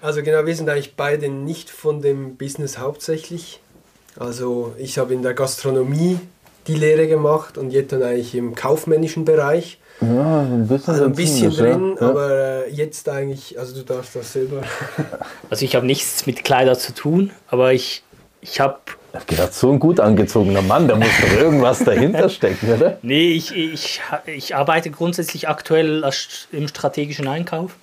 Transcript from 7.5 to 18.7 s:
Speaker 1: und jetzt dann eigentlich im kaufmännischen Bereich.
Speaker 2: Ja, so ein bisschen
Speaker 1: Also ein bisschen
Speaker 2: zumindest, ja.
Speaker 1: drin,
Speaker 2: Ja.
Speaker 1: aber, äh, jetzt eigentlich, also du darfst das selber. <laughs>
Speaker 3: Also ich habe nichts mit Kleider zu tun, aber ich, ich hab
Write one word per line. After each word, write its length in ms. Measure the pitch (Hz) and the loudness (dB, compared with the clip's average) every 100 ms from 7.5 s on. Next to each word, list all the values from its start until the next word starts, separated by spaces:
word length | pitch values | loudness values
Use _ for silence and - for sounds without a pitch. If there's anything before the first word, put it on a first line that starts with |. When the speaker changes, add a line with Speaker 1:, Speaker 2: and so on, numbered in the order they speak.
| - | -10
Speaker 1:
und 140 | 131 | -2
jetzt 220 | 135 135 | 0 0
dann 100 | 135 | -2
eigentlich 320 | 123 123 120 | 0 0 -2
im 200 | 123 120 | -4 -6
kaufmännischen 720 | 117 131 156 165 156 160 165 | -4 0 0 2 0 0 -2
Bereich. 540 | 156 156 143 165 170 - _ - | 2 2 4 0 -2 -16 _ -4
Speaker 2:
Ja, 420 | 117 120 151 156 | 0 2 4 2
so 80 | 139 | 2
ein 120 | 123 110 | 2 2
bisschen 240 | 135 139 | 2 2
Speaker 1:
Also 120 | 156 | 2
ein 80 | 139 | 2
bisschen 380 | 127 170 139 110 | 2 0 2 2
Speaker 2:
zumindest, 80 | 101 | 4
ja. 120 | 117 127 | 4 4
Speaker 1:
drin, 180 | 190 190 | 0 0
Speaker 2:
Ja. 100 | 120 | 2
Speaker 1:
aber, 200 | 139 143 135 135 131 127 | 2 2 2 0 -2 -6
äh, 40 | |
jetzt 360 | 143 156 - - | -4 -6 -4 -6
eigentlich, 500 | 139 139 135 - 120 | -4 -6 -8 -12 -14
also 160 | 127 | -12
du 80 | 131 | -12
darfst 320 | 131 127 123 127 | -8 -8 -8 -12
das 140 | 117 | -8
selber. 260 | 139 131 139 120 - 143 - | -4 -4 -6 -8 -10 -10 -8
<laughs> 460 | 147 - - - - | -8 -8 -12 -16 -8
Speaker 3:
Also 160 | 110 | -4
ich 100 | 135 127 | 0 0
habe 100 | 127 | 0
nichts 400 | 139 - - - | -2 -2 -4 -4
mit 180 | 117 | -4
Kleider 320 | - 131 131 127 | 0 4 4 2
zu 160 | - | -2
tun, 380 | 120 147 165 196 - _ | -6 0 2 0 -4 _
aber 240 | 123 127 | 2 4
ich, 300 | 131 - - _ _ _ _ | 2 0 -10 _ _ _ _
ich 180 | - - | -12 0
hab 360 | 139 | 0